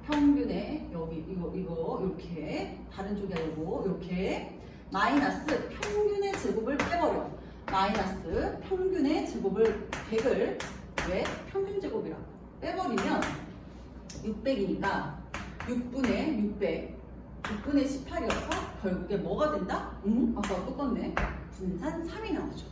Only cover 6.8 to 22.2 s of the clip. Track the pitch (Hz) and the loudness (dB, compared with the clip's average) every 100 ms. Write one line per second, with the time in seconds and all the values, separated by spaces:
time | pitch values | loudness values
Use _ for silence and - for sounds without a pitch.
6.8 | - 349 320 - - - - - - 190 | 2 4 4 2 -2 -8 -12 -10 0 4
7.8 | 196 196 185 - 165 208 349 - - 370 | 4 4 0 -2 0 0 0 -2 -2 2
8.8 | 370 330 277 330 - - 196 196 226 208 | 4 4 4 4 2 0 0 6 6 4
9.8 | - - - 220 175 185 240 - - - | -4 -6 0 2 4 4 2 0 -6 -8
10.8 | - - - 190 - - - 392 392 403 | -8 -4 0 0 0 -4 -4 -2 0 -2
11.8 | 285 220 165 - - - - - 320 359 | -2 -2 -4 -6 -10 -14 -16 -8 -4 0
12.8 | 359 214 254 262 - - - - - - | 2 2 2 2 0 -4 -8 -12 -14 -14
13.8 | - - - - 214 208 269 240 185 147 | -14 -14 -12 -8 -6 -2 0 2 0 2
14.8 | - - 147 - - - - - - 247 | 0 0 -2 -8 -10 -8 -8 -8 -2 -2
15.8 | 247 269 240 196 311 226 208 - 202 165 | -2 0 2 2 2 2 0 0 0 0
16.8 | - - - - - - - 208 277 285 | -4 -10 -12 -14 -12 -10 -6 -4 2 2
17.8 | 269 285 - 330 - - - - - - | 2 -2 -4 -2 0 -2 0 -2 -2 -4
18.8 | 202 185 - 196 170 202 302 302 185 294 | -2 0 0 -2 0 2 2 2 0 -2
19.8 | - - 202 233 233 214 202 185 240 277 | -4 -4 2 4 4 2 0 -2 -2 -2
20.8 | 277 196 - - - - - - 185 170 | 0 0 0 0 0 -2 -10 -4 -2 -2
21.8 | 285 339 349 - | -2 -4 -6 -6